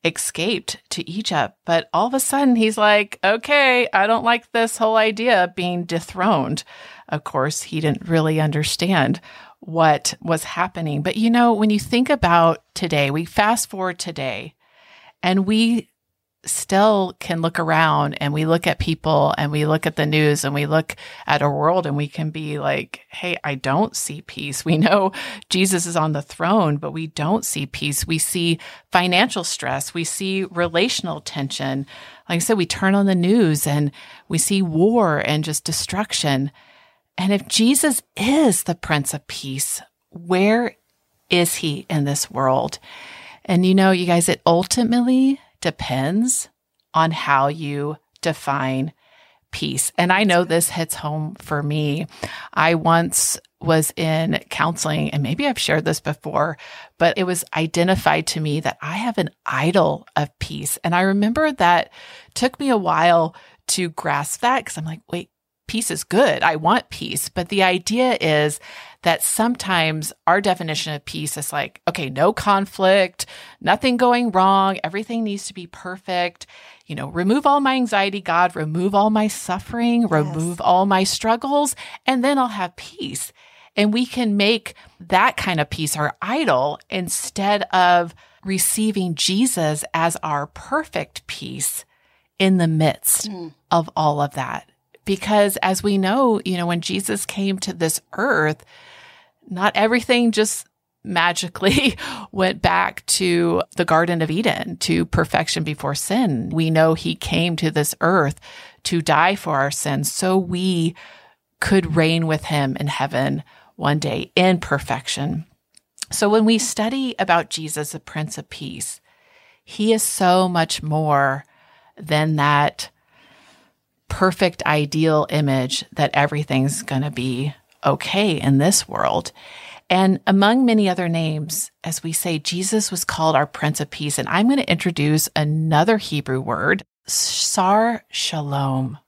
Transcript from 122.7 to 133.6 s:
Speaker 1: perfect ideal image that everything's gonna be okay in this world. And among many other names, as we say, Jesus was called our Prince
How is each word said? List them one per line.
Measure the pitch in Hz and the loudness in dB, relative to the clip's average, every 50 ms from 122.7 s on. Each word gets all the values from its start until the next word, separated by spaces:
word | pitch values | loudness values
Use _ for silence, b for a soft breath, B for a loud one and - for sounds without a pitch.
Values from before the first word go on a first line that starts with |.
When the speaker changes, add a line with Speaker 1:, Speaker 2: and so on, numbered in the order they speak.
| - - - - _ b b b b b b b b b b b b b b b b b b _ _ _ _ _ | -2 -6 -14 -14 _ b b b b b b b b b b b b b b b b b b _ _ _ _ _
Speaker 1:
perfect | - - 190 185 175 - 202 180 175 _ - | -2 0 0 0 2 2 0 -2 0 _ -2
ideal | - 151 151 147 147 - 156 160 160 156 151 147 - | 0 0 0 0 0 0 0 2 4 4 2 2 0
image | - 151 151 139 135 135 127 127 - - - _ - | 0 0 0 2 0 0 0 -2 -4 -6 -8 _ -2
that | - 151 - - | -2 -2 0 2
everything's | 147 143 147 - 147 151 - 135 131 131 139 139 - - | 2 0 0 0 -4 -4 -2 0 0 0 0 -2 -4 -6
gonna | - 139 131 131 147 | -4 -4 -2 -4 -4
be | 143 127 120 131 127 123 135 147 139 _ _ _ _ _ - | -4 -4 -4 -4 -4 -4 -4 -6 -6 _ _ _ _ _ -2
okay | 147 139 - - - - 196 208 208 160 143 | 0 0 0 -4 -4 0 0 2 2 0 0
in | - 135 139 135 | 2 4 4 4
this | 143 175 202 - - - | 4 4 2 2 -2 -2
world. | - - - - - - - - - B B B B B B B B B B _ | -4 -2 0 0 0 0 -4 -6 -14 B B B B B B B B B B _
And | - 185 190 190 190 - _ | 2 4 4 4 4 2 _
among | - 190 196 196 208 226 254 262 | 2 2 4 4 4 4 4 4
many | 240 226 220 208 190 | 4 4 4 2 2
other | 180 180 180 170 | 0 -2 -2 -2
names, | 165 165 165 160 156 151 151 156 160 - - - _ _ - | -2 -2 -2 -2 -4 -4 -6 -6 -6 -8 -8 -8 _ _ -10
as | 170 160 - - | -8 -8 -6 -6
we | 160 160 | -6 -6
say, | - - 180 165 156 | -4 -2 -2 -4 -2
Jesus | 147 - - 175 190 196 220 214 208 - | -4 -4 -4 -4 -4 0 0 0 -2 -2
was | 196 175 - | -4 -6 -6
called | - - - 160 160 156 | -6 -2 0 2 2 4
our | 135 147 | 2 0
Prince | 143 - - | 0 -4 -4